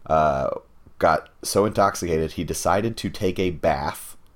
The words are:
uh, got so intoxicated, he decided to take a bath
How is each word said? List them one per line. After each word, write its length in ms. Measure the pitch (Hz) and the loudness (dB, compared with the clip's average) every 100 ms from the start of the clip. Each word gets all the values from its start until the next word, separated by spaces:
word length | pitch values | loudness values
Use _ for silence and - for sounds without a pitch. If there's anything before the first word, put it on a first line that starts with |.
| - | 0
uh, 440 | 78 76 69 67 - - - - - | 2 4 2 -2 -6 -10 -20 -20 0
got 320 | 87 78 - _ | 2 2 -2 _
so 220 | - 101 | -2 2
intoxicated, 680 | 104 98 98 - 85 80 80 | 2 4 2 2 -2 0 0
he 120 | - | -4
decided 520 | 82 - 87 92 113 113 | -6 -2 0 0 0 -4
to 100 | 101 | -8
take 300 | - 95 98 | -2 -2 0
a 120 | 92 | -2
bath 640 | 82 82 71 71 - - - - | 0 0 0 -2 -6 -12 -20 -20